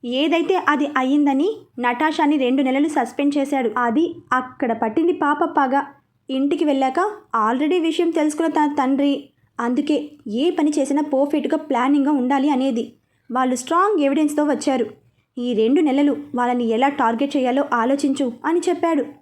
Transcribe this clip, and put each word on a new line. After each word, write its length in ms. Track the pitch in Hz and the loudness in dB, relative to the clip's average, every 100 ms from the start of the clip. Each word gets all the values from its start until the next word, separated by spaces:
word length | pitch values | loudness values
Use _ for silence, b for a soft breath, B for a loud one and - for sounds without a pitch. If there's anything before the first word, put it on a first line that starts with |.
ఏదైతే 600 | 240 254 302 330 330 370 381 | -4 -2 0 0 2 0 2
అది 180 | 294 285 285 | 0 0 0
అయ్యిందని 580 | 262 294 285 269 339 440 - - | 2 2 2 2 0 -4 -12 -4
నటాషాని 580 | 254 370 311 320 302 302 | -2 0 -2 0 2 2
రెండు 260 | 247 269 | 2 2
నెలలు 260 | 262 262 311 | 2 2 0
సస్పెండ్ 480 | 302 233 - 285 285 | 0 -4 -2 0 0
చేశాడు. 340 | 277 277 233 247 | 0 0 0 0
అది 360 | 240 226 339 339 - | 0 0 0 -4 -4
అక్కడ 400 | 254 254 - 247 | -4 -4 -6 -4
పట్టింది 400 | 226 226 220 330 | -2 -2 0 0
పాప 320 | - 294 294 | 0 0 0
పగ. 380 | 339 339 269 277 - - _ _ _ | 0 0 0 0 -2 -12 _ _ _
ఇంటికి 340 | 262 277 339 | -4 -2 0
వెళ్ళాక 360 | 311 269 262 262 403 415 - 226 | 0 0 0 0 -2 -4 -6 -2
already 460 | 214 254 302 359 | 0 0 0 0
విషయం 280 | 330 320 339 | 0 0 0
తెలుసుకున్న 380 | 330 302 302 330 | 0 -2 0 0
తన 260 | 320 302 | 2 0
తండ్రి, 540 | 294 262 269 285 277 - _ _ - | 0 0 2 0 0 -6 _ _ -8
అందుకే 500 | 233 254 285 294 294 - - | -4 -2 0 -2 -2 -14 -8
ఏ 220 | 214 320 | -2 -2
పని 220 | 349 294 - | 0 0 0
చేసినా 240 | 269 277 | 0 0
పర్ఫెక్ట్గా 540 | 294 269 285 302 285 311 | 0 0 0 0 -2 -4
ప్లానింగ్గా 560 | 311 254 254 285 277 | -2 -2 2 2 2
ఉండాలి 380 | 294 247 277 277 | 0 0 0 2
అనేది. 420 | 269 269 233 - - _ _ _ | 2 0 -2 -6 -12 _ _ _
"వాళ్ళు 240 | 240 262 247 | -2 0 -2
స్ట్రాంగ్ 440 | - 330 392 403 | -2 2 2 2
ఎవిడెన్స్‌తో 440 | 277 294 302 294 | 2 2 0 0
వచ్చారు. 420 | 294 285 302 262 214 - _ _ _ - | 0 0 0 -2 -2 -8 _ _ _ -8
ఈ 160 | 247 | -4
రెండు 260 | 220 220 285 | 0 2 4
నెలలు 360 | 311 262 285 285 - | 2 2 2 0 -6
వాళ్ళని 300 | 247 247 247 | -2 0 0
ఎలా 240 | 233 226 269 | 0 2 0
టార్గెట్ 480 | 277 233 233 285 285 | 2 0 0 -2 0
చేయాలో 280 | 254 262 277 | 0 0 0
ఆలోచించు," 600 | 233 233 277 285 277 269 233 | 0 0 0 0 0 -2 -4
అని 160 | 294 339 339 | -2 0 0
చెప్పాడు. 360 | 349 339 320 - - | -2 0 0 -2 -10